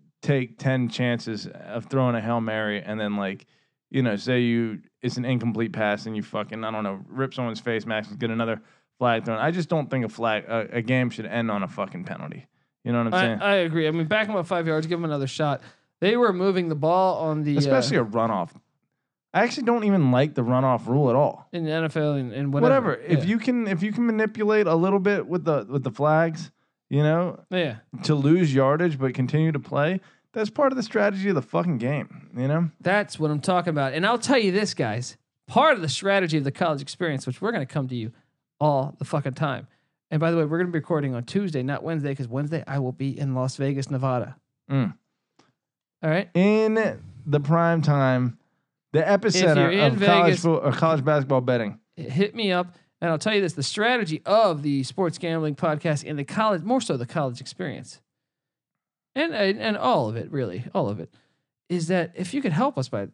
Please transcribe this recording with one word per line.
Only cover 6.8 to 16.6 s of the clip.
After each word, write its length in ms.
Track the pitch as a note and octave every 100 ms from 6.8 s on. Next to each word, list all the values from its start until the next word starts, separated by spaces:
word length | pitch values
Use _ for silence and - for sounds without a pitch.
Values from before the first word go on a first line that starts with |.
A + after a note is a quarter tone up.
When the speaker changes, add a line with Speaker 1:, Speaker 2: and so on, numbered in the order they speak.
Speaker 1:
know, 160 | G#2 G2 -
rip 260 | A#2+ C3+
someone's 240 | C3 B2 A2
face 240 | - A2+
mask 260 | G2+ A2 G#2
and 80 | G#2
get 100 | A#2
another 300 | A2+ A2+ A2+ - _ _ -
flag 260 | B2 A2+
thrown. 140 | A2 A2
I 120 | C#3
just 180 | F3 D#3
don't 220 | E3 C#3
think 140 | C3
a 40 | A2+
flag, 360 | - A2+ G#2+ -
a, 220 | A2+ G#2+ A#2
a 60 |
game 280 | A2 C3 B2
should 160 | A2+ G#2
end 240 | A#2 A2+
on 120 | G2+
a 60 | F#2+
fucking 360 | - F#2+ F2
penalty. 420 | F#2 F#2 D2+ - - _ _ _
You 80 | A#2+
know 60 | A#2+
what 20 | A#2
I'm 60 |
Speaker 2:
I, 60 | F3+
Speaker 1:
saying? 200 | F#3 G#2+
Speaker 2:
I 120 | G3+ G3+
agree. 320 | E3+ E3 D#3
I 20 |
mean, 160 | E3 D#3+
back 220 | G#3+ G#3+
him 80 | G#3
up 100 | E3
five 200 | F3+ E3
yards, 200 | D#3 D#3+
give 120 | F3
him 60 | E3
another 200 | D3 C3+
shot. 360 | - D3+ C#3 - - _ -
They 160 | F#3 A#3+
were 160 | A#3+
moving 360 | F3+ G3 F#3+